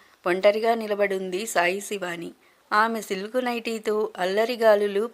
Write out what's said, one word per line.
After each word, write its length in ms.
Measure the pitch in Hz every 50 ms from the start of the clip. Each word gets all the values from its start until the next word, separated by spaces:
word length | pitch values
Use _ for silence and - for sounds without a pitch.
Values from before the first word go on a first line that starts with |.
| _ _ _ _ _ 185
ఒంటరిగా 480 | 175 190 190 208 208 220 220 226 233
నిలబడుంది 680 | 233 220 208 208 202 202 196 196 190 190 185 185 185 226
సాయి 360 | 220 - 185 175 175 185 202
శివాని. 500 | 202 - 214 196 180 180 170 170 170 180 - _ _ _ _ _ _ _ 208
ఆమె 280 | 208 220 226 226 220
సిల్క్ 440 | 202 - 202 185 196 214 233 254 254
నైటీతో 640 | 247 240 233 233 233 226 220 214 220 214 214 220 - - -
అల్లరిగాలులు, 920 | 180 185 190 208 226 233 247 220 226 220 214 208 208 208 196 196 220 226